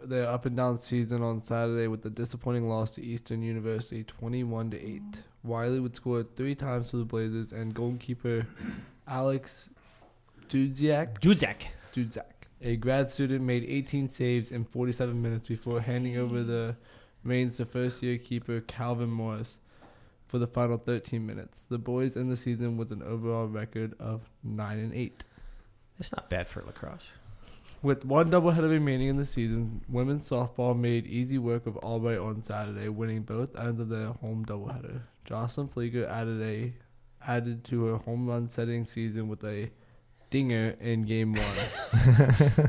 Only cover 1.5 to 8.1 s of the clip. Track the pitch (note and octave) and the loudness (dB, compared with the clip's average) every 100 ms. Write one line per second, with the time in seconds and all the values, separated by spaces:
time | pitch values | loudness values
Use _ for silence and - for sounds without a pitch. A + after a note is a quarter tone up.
1.5 | A#2 A#2 A#2 A2+ A2 A2 A2 A#2 A#2 B2 | 0 2 2 0 -2 -6 -6 -6 -4 -2
2.5 | B2 A2+ A2 A2 - A#2+ A#2 - A2+ A2+ | 0 0 0 -2 -4 -8 -8 -6 -4 -2
3.5 | A2+ A2 A2 A#2 A2+ A2 - A#2 B2 A#2+ | -2 -2 -4 -4 -8 -10 -8 -4 -2 -2
4.5 | A2+ A2+ G#2 G#2+ G2+ - - - - A2+ | -2 -4 -6 -8 -10 -12 -14 -18 -12 -4
5.5 | A2+ A#2+ C3 B2 B2 B2 A#2+ A2+ - C3+ | -2 0 0 0 -4 -2 -2 -2 -4 -4
6.5 | C#3 C#3 B2 A#2 A#2+ A2+ A#2 A2+ A2+ A2 | -2 -2 -2 -2 -2 -2 -2 -2 -2 -6
7.5 | A2+ A2+ A2 A#2+ B2 - | -6 -4 -2 -2 -4 -6